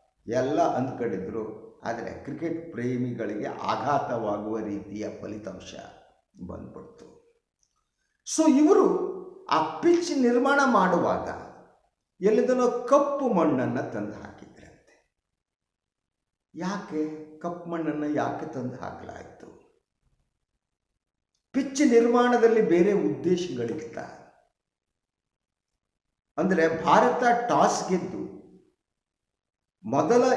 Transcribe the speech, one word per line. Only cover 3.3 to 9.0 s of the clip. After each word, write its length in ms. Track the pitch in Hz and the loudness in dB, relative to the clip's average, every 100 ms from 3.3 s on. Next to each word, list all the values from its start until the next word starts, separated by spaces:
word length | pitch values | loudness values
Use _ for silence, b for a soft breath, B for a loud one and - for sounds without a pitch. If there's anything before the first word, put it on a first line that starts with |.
| 104 139 | -6 -8
ಆಘಾತವಾಗುವ 1120 | - - 110 131 143 - 117 107 104 107 110 | -6 -4 -2 0 0 -2 -4 -2 -4 -4 -6
ರೀತಿಯ 500 | 104 98 90 104 95 - | -4 -8 -8 -10 -10 -10
ಫಲಿತಾಂಶ 520 | 104 104 95 92 - - - - _ _ _ _ 90 | -12 -10 -12 -12 -16 -16 -18 -20 _ _ _ _ -14
ಬಂದ್ಬಿಡ್ತು. 920 | 82 - - - - - - _ _ _ _ _ _ _ _ _ _ - - | -14 -14 -16 -20 -20 -20 -20 _ _ _ _ _ _ _ _ _ _ -6 4
So 280 | 311 262 | 6 8
ಇವರು 440 | 311 415 - - | 8 8 6 2